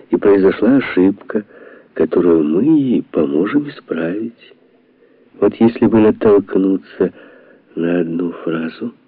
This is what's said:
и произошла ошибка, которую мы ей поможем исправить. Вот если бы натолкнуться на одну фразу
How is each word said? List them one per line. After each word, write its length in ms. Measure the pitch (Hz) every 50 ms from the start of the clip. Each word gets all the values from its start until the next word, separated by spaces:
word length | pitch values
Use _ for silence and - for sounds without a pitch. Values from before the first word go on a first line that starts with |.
| - _
и 60 | -
произошла 640 | - - 208 196 98 - 95 - - 107 117 139
ошибка, 680 | 135 117 - - 92 92 98 101 - - - - 110 104 - - - - - - - _ _ _
которую 520 | - 80 78 - 92 87 87 82 80 76
мы 180 | 76 80 95 254
ей 400 | 156 160 147 135 123 107 - - -
поможем 560 | - 87 76 69 71 78 95 110 135 147 147
исправить. 880 | 143 - - - - 85 82 82 82 95 107 117 117 - _ - - _ _ _ _ _ _ _ _ _ _ _ _ _ _ _ _ _ -
Вот 140 | 104 104 -
если 300 | - 113 117 117 - 120
бы 140 | 104 113 110
натолкнуться 1120 | 107 107 107 - - 110 101 101 98 - - 95 95 95 95 92 - - - - 92 92 - - - - - - _ _ _ _ _ _ _
на 240 | 80 85 85 87 87
одну 320 | 85 82 82 85 87 85
фразу 600 | 82 - - 85 82 82 82 80 - - 78 80 - _ _